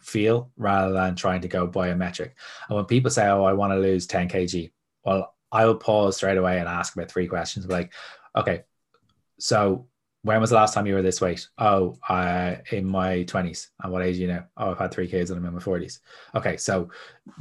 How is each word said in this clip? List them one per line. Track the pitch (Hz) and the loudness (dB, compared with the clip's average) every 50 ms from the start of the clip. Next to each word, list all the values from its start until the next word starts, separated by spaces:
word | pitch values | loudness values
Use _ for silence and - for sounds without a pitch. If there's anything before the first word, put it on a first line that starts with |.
feel | - - - 107 104 110 113 120 123 - _ - | -14 -6 -2 0 2 2 2 2 0 -6 _ -4
rather | 110 101 98 98 95 95 95 | -2 2 2 2 2 2 2
than | 92 92 92 90 | 0 0 0 -2
trying | 90 - 95 92 92 | -2 -2 -2 -2 -2
to | 90 87 | -4 -4
go | 98 92 90 87 | -2 -2 -2 -2
by | 90 98 90 90 | -2 -2 -2 0
a | 87 | 0
metric. | 90 90 87 - - 80 - - _ - - - - - - | -2 -2 -4 -4 -8 -10 -10 -12 _ -20 -20 -18 -18 -8 -4
And | 107 | -4
when | 104 101 | -4 0
people | - 117 127 127 117 | 2 2 2 2 2
say, | - 120 107 101 | 2 2 4 4
"Oh, | 98 98 95 | 4 4 4
I | 95 98 | 4 4
wanna | 101 101 98 95 95 | 2 2 2 2 2
lose | 95 95 95 90 87 - | 2 2 2 2 0 -2
ten | - 92 90 87 | -2 -2 -2 0
K | - 95 92 87 | 0 -2 -2 -2
G," | - 87 82 80 - _ _ _ _ _ _ | -2 -6 -6 -8 -14 _ _ _ _ _ _
well, | 98 98 95 92 - - _ _ _ | 0 0 0 0 -4 -10 _ _ _
I | - 110 113 | 2 4 4
will | 113 110 | 4 4
pause | 110 - - 107 107 104 98 95 - | 2 2 2 4 4 4 2 2 0
straight | - 98 98 95 | 0 2 2 2
away | 92 92 92 90 | 2 2 2 0
and | 85 85 | -2 -2
ask | 85 87 87 - - | -4 -4 -4 -6 -6
about | 90 85 - | -8 -10 -6
three | - 92 90 87 | -4 -4 -4 -2
questions. | 92 87 82 - - 101 92 92 | -2 -4 -6 -6 -8 -8 -6 -4
Like, | 92 87 87 87 - - - - - - - - - | -2 -2 -2 -4 -8 -16 -18 -18 -20 -20 -20 -6 -4
"Okay, | 110 - 101 90 - - _ _ _ _ _ _ _ _ _ _ _ _ _ _ _ | -2 0 0 -2 -4 -6 _ _ _ _ _ _ _ _ _ _ _ _ _ _ _
so | - - 120 107 104 98 95 - - - _ _ _ _ _ _ | -2 0 2 4 4 4 2 0 -4 -12 _ _ _ _ _ _
when | - 107 107 110 | -2 2 2 4
was | 110 110 | 4 6
the | 117 | 6
last | 110 107 107 - | 6 6 6 4
time | 107 104 101 | 0 0 0
you | 98 | 0
were | 98 | 2
this | 92 92 92 - | 2 2 2 2
weight?" | 95 90 85 90 - - _ - | 0 -2 -2 -4 -8 -14 _ 0
"Oh, | 117 107 101 98 92 87 - - - - | 2 4 4 4 2 0 -2 -6 -4 -2
uh, | 92 90 90 90 87 90 90 90 90 - - - | 0 0 2 0 0 0 0 -2 -4 -6 -6 -6
in | 117 101 95 | -4 -2 -2
my | 95 95 95 92 95 92 90 87 | -2 0 0 0 0 0 -2 -2
twenties." | 87 - 95 90 87 - - - - _ - | -2 -2 -2 -2 -2 -6 -10 -14 -16 _ -12
"And | - 92 | -10 -6
what | 90 92 | -4 -2
age | 90 92 90 90 | 0 0 0 0
are | |
you | 90 87 | -2 -2
now?" | 87 85 - - _ - | -2 -4 -6 -12 _ -6
"Oh, | 107 98 | -4 -4
I've | 87 - | -2 -2
had | 95 90 | -4 -4
three | - - 92 87 | -4 -4 -6 -2
kids | 95 92 90 90 | -2 -2 -2 -2
and | 92 87 | -4 -6
I'm | 87 | -6
in | 87 87 | -6 -8
my | 87 | -6
forties." | 90 101 92 87 90 - - - _ _ - - - - - | -4 -4 -2 -2 -4 -6 -12 -16 _ _ -20 -20 -20 -8 -6
"Okay, | 110 - 101 82 - | -4 -2 -2 -4 -2
so | - - 98 92 82 - - - - - - _ _ - - - | -2 -2 0 -2 -2 -4 -10 -18 -20 -20 -20 _ _ -20 -18 -16